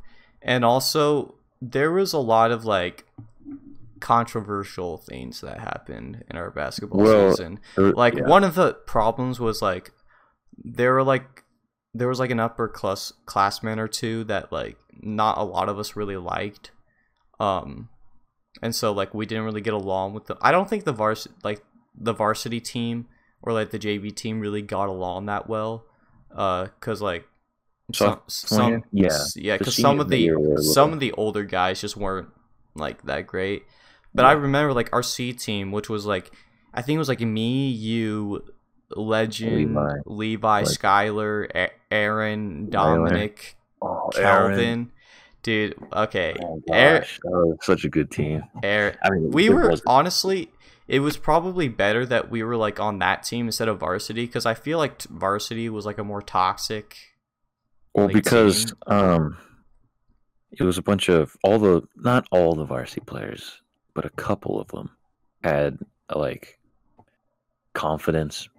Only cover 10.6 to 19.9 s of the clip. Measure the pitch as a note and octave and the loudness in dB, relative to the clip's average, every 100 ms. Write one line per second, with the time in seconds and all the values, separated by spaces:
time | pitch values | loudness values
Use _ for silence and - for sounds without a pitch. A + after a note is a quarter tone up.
10.6 | A2+ A#2 B2 C3 C3+ C3 B2+ - _ _ | -14 0 2 4 4 2 -2 -20 _ _
11.6 | _ _ _ A2+ B2 B2+ B2+ A#2+ A#2 - | _ _ _ -4 -2 -2 -2 0 -2 -2
12.6 | A2+ - G2+ F#2+ - - - G2+ G2 - | -6 -4 -4 -4 -8 -16 -8 0 0 0
13.6 | A2+ A2 A2 - A#2 A2+ A2 G2 - D#2+ | -6 -6 -6 -4 -4 -6 -4 -6 -4 -8
14.6 | A1+ - _ - G#2 G#2+ G#2+ - G2+ F2+ | -8 -12 _ -16 -8 0 0 0 -2 -2
15.6 | F#2+ G2+ G#2+ - G2+ F#2+ F2 - G2+ - | -2 -4 -8 -8 -8 -6 -6 -6 -6 -10
16.6 | - _ _ _ _ _ _ - G#2 F#2 | -20 _ _ _ _ _ _ -4 -2 -2
17.6 | - C#2 A2+ - - - _ _ _ - | -4 -14 -16 -20 -20 -20 _ _ _ -10
18.6 | A#2 A2+ A2 G2+ G2 G#2+ G#2+ A2 A2 G#2+ | -8 -2 -2 -2 -4 -4 -6 -4 -4 -4
19.6 | G#2 G#2+ G2 | -4 -4 -2